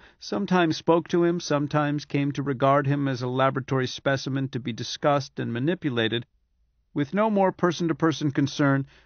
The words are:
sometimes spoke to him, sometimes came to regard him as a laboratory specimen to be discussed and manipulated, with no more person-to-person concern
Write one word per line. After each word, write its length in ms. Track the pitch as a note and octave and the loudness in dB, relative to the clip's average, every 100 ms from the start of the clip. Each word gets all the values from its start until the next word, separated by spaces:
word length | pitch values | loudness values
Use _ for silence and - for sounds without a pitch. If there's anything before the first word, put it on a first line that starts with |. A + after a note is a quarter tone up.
| - _ | -14 _
sometimes 580 | - G#3 G3+ F#3 E3 D#3 | -8 -4 0 2 2 0
spoke 320 | - E3 D#3+ | 2 2 2
to 160 | F3 | 2
him, 160 | E3+ F3 | 2 0
sometimes 640 | - D3 C#3+ D3+ D3 D3 | -2 -2 0 0 0 -2
came 280 | - C#3+ C#3 | -2 -2 -2
to 100 | C#3 | -2
regard 440 | C#3 B2+ C3+ C#3 C#3 | -4 0 2 4 2
him 220 | C#3+ C#3 | 0 0
as 140 | B2+ | -2
a 60 | B2+ | -4
laboratory 580 | B2+ C3+ C3 B2+ C3+ B2+ | 2 2 0 -2 -2 -2
specimen 640 | - C#3+ C3+ - C3+ C3+ | -2 -2 -2 -2 -4 -4
to 120 | C3 | -6
be 120 | B2 | -6
discussed 640 | A2+ A#2+ - D#3 C#3+ C#3 - | -8 -8 -2 2 2 -2 -8
and 120 | B2 | -6
manipulated, 760 | A#2 C#3 F3+ D3+ A#2 A2 A#2 - _ _ _ _ _ _ | -2 -2 -2 -2 0 0 -2 -6 _ _ _ _ _ _
with 220 | - C#3+ | -6 -2
no 160 | F#3+ A3 | 0 0
more 220 | G3+ F#3+ | 2 2
person-to-person 800 | - F3+ E3 E3+ D#3 E3 D#3 D3+ | 2 0 0 -2 0 0 0 -2
concern 520 | C#3 C#3 - C#3+ C3+ C3+ _ | 0 -2 2 2 2 -2 _